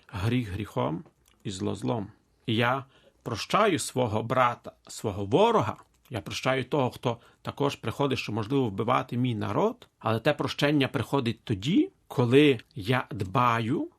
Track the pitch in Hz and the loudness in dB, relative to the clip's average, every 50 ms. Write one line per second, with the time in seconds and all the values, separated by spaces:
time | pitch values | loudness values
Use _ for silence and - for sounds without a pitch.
0 | _ - - 95 90 117 123 127 120 95 90 107 104 - - 127 127 143 160 180 | _ -14 -8 -4 -2 0 0 0 0 -2 -6 -8 -8 -6 -4 -2 -2 -2 -4 -6
1 | - - _ _ _ _ _ _ - 107 95 95 101 104 101 98 123 123 123 110 | -10 -14 _ _ _ _ _ _ -10 -10 -6 -4 -4 -4 -4 -4 -4 -4 -2 -4
2 | 98 - - _ _ _ _ _ - - 110 113 117 120 131 135 131 _ _ _ | -4 -10 -14 _ _ _ _ _ -6 -4 0 0 2 0 0 -2 -6 _ _ _
3 | _ _ _ _ - 120 117 101 - - - 190 220 214 165 - - - - 123 | _ _ _ _ -8 -8 -8 -6 -4 0 2 4 4 4 2 0 -4 -4 -2 0
4 | 123 107 101 113 117 113 127 131 123 120 120 - - - - _ _ - - - | 0 0 0 -2 -2 0 2 4 4 2 2 -4 -12 -20 -20 _ _ -18 -16 -8
5 | - 110 95 104 101 98 123 180 214 233 220 190 117 110 98 - - _ _ _ | -6 -6 -4 -4 -4 2 4 4 4 6 4 2 2 0 -4 -8 -16 _ _ _
6 | _ - 127 101 - - 104 - - 131 131 131 123 - 156 147 127 117 - - | _ -10 -8 -8 -8 -6 -8 -4 -2 -2 -2 -2 -2 -2 0 2 2 0 -2 -2
7 | - 123 117 - _ - _ _ - - - - 143 139 - - - 113 - - | -4 -4 -4 -4 _ -20 _ _ -10 -10 -4 -2 -2 -2 -2 -2 -6 -6 -2 0
8 | 139 139 123 - - - 104 113 107 107 143 139 127 110 98 101 113 120 127 135 | 0 0 0 -2 -4 -6 -4 -6 -4 -2 -2 0 0 -2 -2 -4 -2 0 0 0
9 | 131 - 123 120 127 127 113 101 101 101 104 147 196 226 247 _ - _ _ _ | 0 -2 -2 -2 0 0 0 -2 -4 -2 0 0 0 0 -2 _ -18 _ _ _
10 | - 110 113 113 - 151 147 - 147 - - - 151 143 151 143 131 120 - 117 | -2 0 0 2 2 0 0 0 -4 -6 -2 0 0 2 4 2 2 2 0 -4
11 | 110 - 147 139 120 117 110 - _ - 107 95 101 143 202 302 359 392 _ _ | -2 0 0 0 0 0 -4 -4 _ -4 -4 -2 0 0 2 2 2 0 _ _
12 | _ - - - 123 117 127 143 151 143 127 110 - _ - 117 90 107 127 127 | _ -6 0 0 2 6 6 8 8 8 4 2 -2 _ -14 -10 -2 0 0 0
13 | - - - 98 101 92 92 127 123 120 117 117 117 110 147 202 311 339 _ | 0 -4 -6 -6 -6 -2 2 2 4 4 2 2 0 -2 -2 -2 -4 -6 _